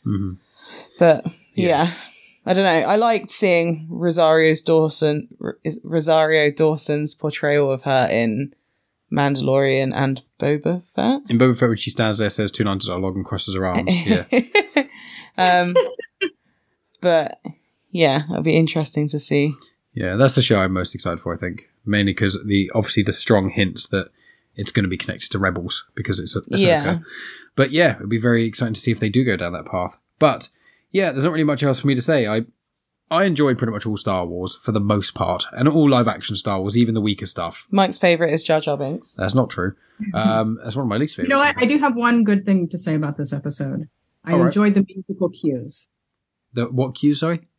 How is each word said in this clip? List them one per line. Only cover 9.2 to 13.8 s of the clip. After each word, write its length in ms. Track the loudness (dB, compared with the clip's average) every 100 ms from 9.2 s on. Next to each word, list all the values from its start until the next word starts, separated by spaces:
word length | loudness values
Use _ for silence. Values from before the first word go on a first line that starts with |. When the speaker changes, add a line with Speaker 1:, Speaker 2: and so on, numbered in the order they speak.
| 0 0 0 2 2 0 -2
Speaker 2:
and 300 | -2 -2 -2 _ _
Boba 460 | -2 -2 -2 -4 -6
Fett. 280 | -2 -2 -2 -2
Speaker 1:
In 120 | 0
Boba 180 | 0 2
Fett, 120 | 0
when 60 | -2
she 140 | -4
stands 280 | -2 -2 0
there, 120 | -2
says 220 | -2 -4
two 100 | -2
lines 260 | -2 -2 -4
of 60 |
dialogue 220 | -4 -4 -6
and 80 |
crosses 320 | -8 -6 -6 -4
her 100 | -2
arms. 260 | -2